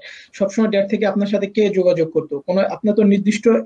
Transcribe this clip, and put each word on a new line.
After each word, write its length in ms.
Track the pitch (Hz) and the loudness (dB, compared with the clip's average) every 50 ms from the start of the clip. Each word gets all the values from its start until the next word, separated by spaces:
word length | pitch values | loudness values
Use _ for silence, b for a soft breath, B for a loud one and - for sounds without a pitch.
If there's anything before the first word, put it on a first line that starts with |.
| B B B B B B - | B B B B B B -6
সবসময় 360 | - 196 196 - 226 220 202 | -4 -4 -2 0 0 0 0
ড্যাড 200 | 202 196 196 196 | 0 0 0 0
থেকে 160 | 220 196 220 | -2 -2 -2
আপনার 220 | 196 - 202 202 | -2 0 -2 -2
সাথে 200 | 196 214 190 202 | -2 -2 -2 -4
কে 220 | 196 - 220 208 196 | -2 0 0 0 2
যোগাযোগ 420 | 180 185 180 180 175 165 160 160 | 0 2 2 2 2 2 0 -2
করতো? 280 | - 156 156 - 143 139 | -2 -4 -4 -4 -6 -8
কোনো, 220 | - - 180 196 | -6 -2 0 0
আপনার 340 | 202 - - - - 208 208 | 0 -2 -4 -4 -2 0 2
তো 80 | 220 208 | 4 4
নির্দিষ্ট 460 | 202 202 196 196 208 214 - - 233 226 226 - | 4 4 2 2 -2 -2 0 2 2 2 2 -2